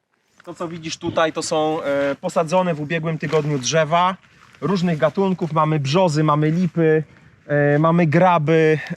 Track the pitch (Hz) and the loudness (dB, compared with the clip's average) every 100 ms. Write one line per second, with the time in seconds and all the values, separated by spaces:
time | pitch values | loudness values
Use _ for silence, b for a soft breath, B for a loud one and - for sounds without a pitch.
0 | _ _ _ _ - 170 170 170 160 - | _ _ _ _ -18 -12 -12 -10 -12 -10
1 | 170 170 160 165 156 160 156 156 143 139 | -6 0 0 -2 -4 -2 -2 -2 -2 -2
2 | 143 139 185 185 165 185 180 151 147 165 | -2 -4 -4 -2 0 0 0 -2 -4 -6
3 | 160 160 156 156 147 143 120 160 151 170 | -4 -6 -2 -2 0 -2 -2 0 0 2
4 | 180 190 b b b b 143 196 180 160 | 0 -2 b b b b -4 0 0 0
5 | 156 196 190 185 170 156 156 156 135 160 | 0 0 0 -2 -2 0 0 0 0 2
6 | 180 151 156 147 151 165 180 - 160 156 | 2 2 2 2 0 0 -2 0 2 2
7 | 151 b b b - 147 143 147 160 170 | 0 b b b -4 0 2 2 2 2
8 | 170 156 185 170 147 160 160 156 B | 2 4 4 4 2 2 4 2 B